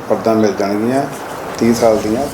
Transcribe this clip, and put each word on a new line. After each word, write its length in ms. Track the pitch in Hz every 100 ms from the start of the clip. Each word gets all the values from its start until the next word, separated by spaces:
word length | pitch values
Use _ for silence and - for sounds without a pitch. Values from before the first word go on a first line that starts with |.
| -
ਫਰਦਾਂ 260 | 104 117
ਮਿਲ 180 | 110 107 95
ਜਾਣਗੀਆਂ 440 | 98 104 117 131 147 - - - - -
ਤੀਹ 160 | 117
ਸਾਲ 240 | 113 117 107
ਦੀਆਂ, 280 | 101 113 143